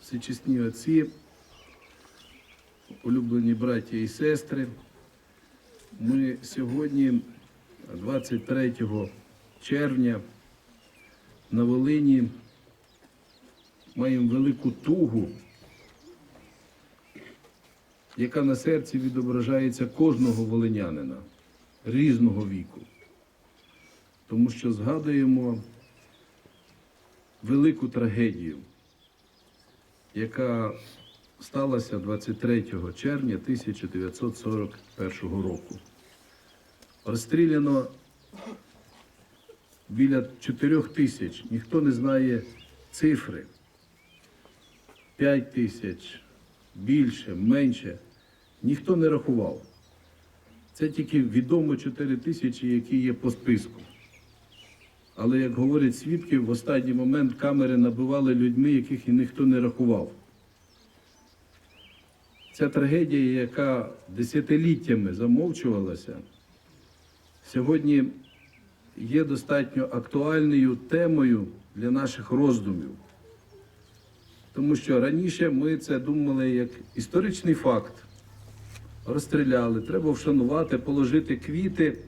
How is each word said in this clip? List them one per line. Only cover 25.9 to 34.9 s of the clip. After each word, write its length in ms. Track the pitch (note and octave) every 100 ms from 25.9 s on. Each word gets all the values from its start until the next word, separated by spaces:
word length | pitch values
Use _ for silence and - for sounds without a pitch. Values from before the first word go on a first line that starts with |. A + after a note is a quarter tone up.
| _ _ _ _ _ _ _ _ _ _ _ _ _ _ _
велику 440 | G#2+ C#3 D#3 D#3 B2+
трагедію, 680 | A#2+ A#2 G#2 A2+ E2+ E2+ D2 - _ _ _ _ _ _ _ _ _ _ _ _ _ _ G#2
яка 580 | A2+ - B2+ A#2+ G#2+ - - - - - _ _
сталася 600 | - C3+ C#3 B2 - G#2
двадцять 400 | F#2+ G#2+ - A2+
третього 540 | A#2+ A#2+ G#2+ F#2 F2
червня 440 | - C#3 C#3+ C3 G2
тисяча 500 | - - - G2+ F2+
дев'ятсот 500 | F#2 F#2 - A#2+ G#2+
сорок 420 | A2+ A2 G2+ - -